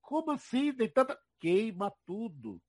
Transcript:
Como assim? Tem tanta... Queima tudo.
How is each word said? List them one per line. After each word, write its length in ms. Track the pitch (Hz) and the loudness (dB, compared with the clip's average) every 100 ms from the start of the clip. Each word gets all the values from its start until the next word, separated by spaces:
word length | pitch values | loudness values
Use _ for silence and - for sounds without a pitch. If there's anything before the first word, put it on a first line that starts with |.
Como 300 | - 294 320 | -2 -2 0
assim? 420 | 294 - 247 294 | -4 -2 0 0
Tem 160 | 269 220 | 0 0
tanta... 300 | - 262 - _ _ | 4 2 0 _ _
Queima 520 | 165 180 220 180 202 196 - | 2 2 2 -2 -4 -6 -12
tudo. 540 | 196 226 151 113 90 | -8 -8 -10 -12 -14